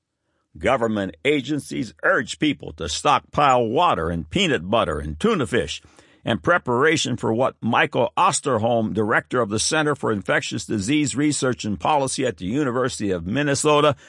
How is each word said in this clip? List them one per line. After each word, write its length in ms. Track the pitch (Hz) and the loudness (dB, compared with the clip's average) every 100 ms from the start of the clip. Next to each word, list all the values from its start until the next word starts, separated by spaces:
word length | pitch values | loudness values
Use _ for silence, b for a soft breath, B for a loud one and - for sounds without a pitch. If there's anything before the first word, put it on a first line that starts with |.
| _ _ _ _ _ - | _ _ _ _ _ -4
Government 580 | 90 131 117 107 95 - | 0 2 0 0 -4 -2
agencies 720 | 139 151 123 151 - 143 113 - | 0 0 0 -6 -6 -8 -8 -4
urged 380 | 156 180 127 - | 0 0 -2 -2
people 320 | 151 143 - | -2 -2 -8
to 140 | - 80 | -8 -6
stockpile 760 | - 151 123 - - 143 127 | -2 2 2 0 2 4 4
water 460 | 117 131 175 104 80 | 2 2 2 2 0
and 180 | 85 78 | -4 -4
peanut 400 | 175 190 113 87 | -2 0 0 0
butter 300 | 113 90 76 | 0 0 -2
and 200 | 76 76 | -6 -2
tuna 280 | 214 202 117 | 0 0 0
fish. 340 | 113 76 - - b b b | 0 -2 -6 -14 b b b
In 140 | - 110 | -4 -2
preparation 800 | - 175 - 120 156 156 123 120 | 2 0 0 2 2 2 0 -2
for 180 | 117 | -2
what 220 | 110 - - | 0 0 -2
Michael 520 | 110 123 160 135 117 - | 0 2 2 2 0 2
Osterholm, 800 | 185 156 143 117 117 117 110 | 2 2 0 0 2 0 0
director 460 | 92 107 147 - 123 | 0 0 0 0 0
of 80 | 104 | 0
the 100 | 107 | 0
Center 380 | - 156 151 139 | 0 0 0 -2
for 160 | 120 | -2
Infectious 520 | 107 92 147 - 120 | -2 -2 -2 -2 -6
Disease 520 | - 104 95 151 143 110 | -4 -4 0 0 0 0
Research 480 | 151 143 131 117 | 0 0 -2 -2
and 160 | 110 98 | -4 -2
Policy 440 | 143 151 135 - | 0 0 0 -2
at 120 | 127 90 | -4 -4
the 80 | |
University 640 | 90 135 139 120 127 - 104 | -4 -2 -2 -2 -2 -2 -2
of 160 | 90 85 | -2 -2
Minnesota, 680 | 127 147 139 151 147 151 135 | -2 0 0 2 4 4 2